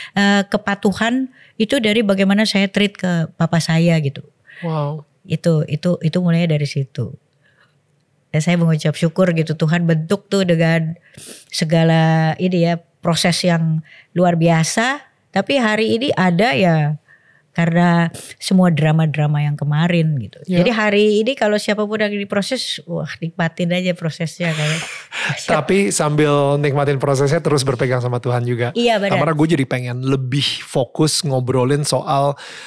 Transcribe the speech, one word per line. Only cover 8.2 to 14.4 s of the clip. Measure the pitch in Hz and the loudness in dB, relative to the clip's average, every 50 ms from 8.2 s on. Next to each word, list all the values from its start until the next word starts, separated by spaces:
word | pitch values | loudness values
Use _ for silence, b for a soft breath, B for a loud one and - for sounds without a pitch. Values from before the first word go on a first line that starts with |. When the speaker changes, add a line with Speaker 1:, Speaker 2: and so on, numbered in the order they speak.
| _ _ | _ _
Speaker 1:
Dan | - 156 151 | -4 -2 0
saya | 175 175 | 0 2
mengucap | 175 170 160 160 151 - 151 | 2 2 2 2 0 0 -2
syukur | 147 - 170 160 - 185 185 180 | -2 0 -2 -2 2 2 2 2
gitu, | 165 160 156 160 151 | 2 0 -2 -2 -2
Tuhan | - 165 151 175 175 170 165 | -2 0 0 2 2 2 2
bentuk | 160 156 160 165 202 196 _ - | 0 0 0 -2 -4 -4 _ -4
tuh | 202 196 190 | -2 -2 2
dengan | 175 165 165 165 160 165 165 160 160 165 - B B B B B B B B B B | 2 2 2 2 2 2 0 0 -2 -6 -10 B B B B B B B B B B
segala | - - 175 151 170 165 165 165 160 165 160 160 160 160 160 160 151 | -6 -6 -2 0 2 2 4 4 4 4 4 4 2 2 2 0 0
ini | - 180 185 185 175 170 | -2 -2 0 0 2 2
ya, | 170 170 170 - _ _ _ | 0 0 -4 -6 _ _ _
proses | - 170 160 - - 175 170 - | -2 -2 -2 0 0 0 0 0
yang | - 175 170 165 160 160 160 160 B B B B B B | 2 0 2 2 2 0 0 -2 B B B B B B
luar | - 175 180 175 170 | 0 2 2 2 4
biasa. | 165 | 4